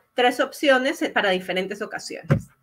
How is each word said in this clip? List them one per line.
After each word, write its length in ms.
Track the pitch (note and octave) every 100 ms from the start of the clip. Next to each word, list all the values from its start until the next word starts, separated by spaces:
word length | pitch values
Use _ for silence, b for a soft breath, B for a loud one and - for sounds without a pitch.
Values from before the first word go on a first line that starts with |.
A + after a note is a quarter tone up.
| _
tres 260 | - B3 B3
opciones, 600 | C4+ - D4 B3+ C4 E4
eh, 80 | D#4
para 220 | A#3 G3+
diferentes 500 | F#3 F#3 F3+ F#3+ G3+
ocasiones. 640 | G#3+ - - - - - - _